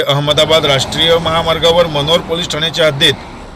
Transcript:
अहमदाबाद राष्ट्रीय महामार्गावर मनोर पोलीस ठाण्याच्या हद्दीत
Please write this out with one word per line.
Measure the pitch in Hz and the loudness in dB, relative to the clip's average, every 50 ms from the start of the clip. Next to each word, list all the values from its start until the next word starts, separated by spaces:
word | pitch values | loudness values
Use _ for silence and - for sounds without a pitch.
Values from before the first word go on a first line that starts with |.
| 151 135 | 2 2
अहमदाबाद | 139 139 147 147 151 147 156 147 156 160 156 | 0 0 0 0 2 2 2 2 2 2 2
राष्ट्रीय | 156 139 135 127 - - 147 160 165 165 170 | 2 0 0 -2 -2 -4 -2 2 2 2 2
महामार्गावर | 165 165 160 165 165 165 160 160 151 170 165 175 170 165 | 2 0 -2 -2 0 0 -2 0 2 2 4 4 2 2
मनोर | 151 147 143 151 165 185 | 0 -2 0 0 0 0
पोलीस | 190 - 165 165 175 143 | 0 -2 -4 -4 -4 -4
ठाण्याच्या | 143 147 160 165 139 175 165 | -4 -4 -4 -4 0 2 2
हद्दीत | 156 143 139 165 156 127 - - - - - - - - | 2 2 2 2 0 0 0 -6 -16 -16 -16 -16 -18 -18